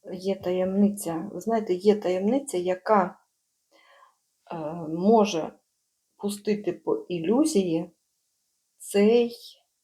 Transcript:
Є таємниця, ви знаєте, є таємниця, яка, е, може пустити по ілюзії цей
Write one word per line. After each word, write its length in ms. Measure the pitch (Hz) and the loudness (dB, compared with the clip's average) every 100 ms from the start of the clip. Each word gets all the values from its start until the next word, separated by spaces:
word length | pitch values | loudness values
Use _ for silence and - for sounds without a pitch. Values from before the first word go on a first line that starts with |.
| - | -12
Є 220 | 180 185 196 | -8 -4 -4
таємниця, 920 | 180 180 185 190 202 202 165 165 196 | -2 -2 0 2 2 2 -6 -6 -8
ви 80 | 180 | -8
знаєте, 320 | 214 226 214 | -4 -2 -2
є 220 | 180 202 208 | 2 2 2
таємниця, 640 | 180 185 202 269 277 180 | 0 0 0 0 -2 -4
яка, 640 | 180 185 - 214 180 - _ _ _ _ _ _ _ _ _ _ _ _ _ | -2 -4 2 2 2 -6 _ _ _ _ _ _ _ _ _ _ _ _ _
е, 60 | 170 151 175 156 | -10 -8 -8 -6
може 640 | 160 196 226 202 170 151 - _ _ _ _ _ _ | 0 4 6 4 0 -6 -12 _ _ _ _ _ _
пустити 560 | 202 202 - 208 180 | -8 -6 -4 -2 -2
по 220 | 170 - 151 | -6 -4 -4
ілюзії 960 | - 175 160 240 311 202 180 165 180 _ _ _ _ _ _ _ _ _ | -4 -6 0 2 2 2 0 -2 -4 _ _ _ _ _ _ _ _ _
цей 580 | - 202 208 240 233 - - - _ _ | -4 2 4 4 2 -6 -20 -20 _ _